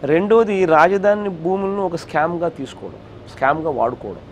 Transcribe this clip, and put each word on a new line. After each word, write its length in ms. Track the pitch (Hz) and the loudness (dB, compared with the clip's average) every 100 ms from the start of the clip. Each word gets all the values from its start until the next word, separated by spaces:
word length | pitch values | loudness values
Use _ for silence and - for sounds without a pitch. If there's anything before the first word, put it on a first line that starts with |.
రెండోది, 600 | 139 160 202 226 226 196 185 | 2 0 4 4 4 2 4
రాజధాని 640 | 160 170 196 196 208 208 | 6 6 4 2 0 -2
భూములను 560 | 175 160 190 196 196 190 | -4 -2 -2 -2 -2 -4
ఒక 100 | 170 | -4
స్కామ్గా 520 | - 160 156 175 170 | -4 -2 -2 -2 -4
తీసుకోవడం, 500 | 165 131 - 98 - - - - - | -6 -12 -12 -16 -16 -20 -20 -20 -2
స్కామ్గా 340 | 131 151 160 | 0 0 -2
వాడుకోవడం. 520 | 131 117 127 107 85 - | 0 -2 -2 -10 -14 -16